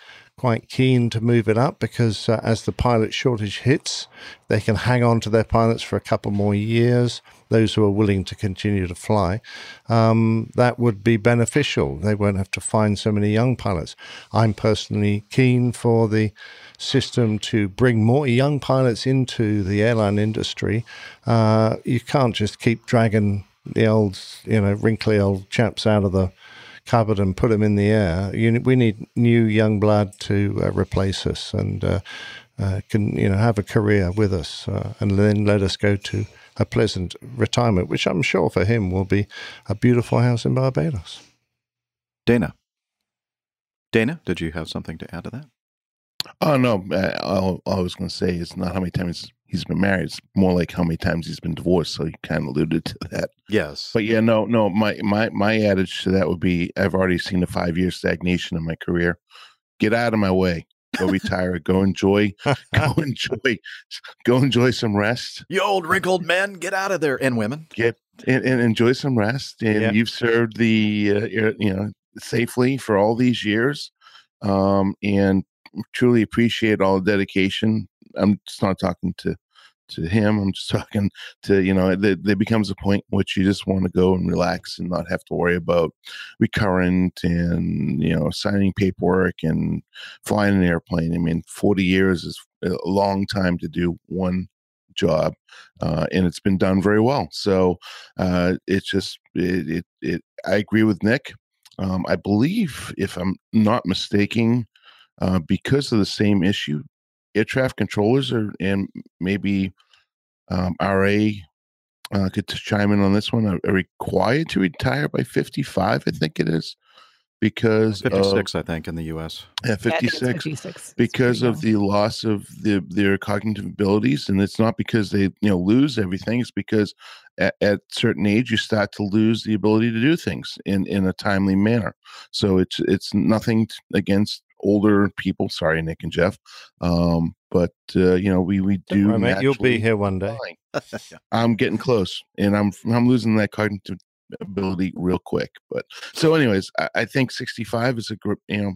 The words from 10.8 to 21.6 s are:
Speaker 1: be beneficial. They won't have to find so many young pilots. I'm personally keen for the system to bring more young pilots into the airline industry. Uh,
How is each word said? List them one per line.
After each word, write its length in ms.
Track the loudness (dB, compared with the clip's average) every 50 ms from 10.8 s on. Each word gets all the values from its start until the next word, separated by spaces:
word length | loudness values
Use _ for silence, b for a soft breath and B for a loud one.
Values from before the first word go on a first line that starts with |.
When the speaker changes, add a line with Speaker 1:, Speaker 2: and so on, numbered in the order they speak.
| 0 0 0 0 2
Speaker 1:
be 100 | 2 2
beneficial. 800 | 4 4 2 4 4 2 2 2 0 0 0 0 0 -2 -2 -2
They 200 | -2 -2 -2 0
won't 200 | 0 0 0 0
have 160 | 0 -4 -6
to 100 | -8 -10
find 380 | -6 -2 0 2 2 2 2 0
so 140 | 0 -2 0
many 180 | 0 2 2
young 240 | 2 2 2 2 0
pilots. 400 | -2 -2 -4 -4 -4 -6 -8 -12 B B B B B B B B
I'm 200 | 2 2 2 2
personally 720 | 0 0 0 0 0 -2 -4 -2 0 0 0 0 -2 -4 -4
keen 400 | 0 2 4 4 4 4 2 0
for 380 | -2 -2 0 2 2 2 2 2
the 220 | 2 2 0 0 -2 B B B B B B B B
system 640 | B -6 -2 0 0 0 0 0 0 0 0 0 -2
to 300 | -4 -2 -2 0 0 0
bring 340 | 0 2 2 4 4 4 4
more 240 | 4 4 2 2
young 320 | 2 2 2 2 2 0 -2
pilots 480 | -2 0 0 2 2 2 0 0 -2
into 560 | 0 0 0 0 -2 -2 -2 0 0 0 0 0
the 180 | 0 0 2
airline 380 | 2 2 2 2 2 2 2 2
industry. 640 | 0 0 -2 -2 -4 -6 -6 -4 -4 -2 -2 -2 -4 B B B B B B B B
Uh, 520 | 0 2 4 4 4 4 4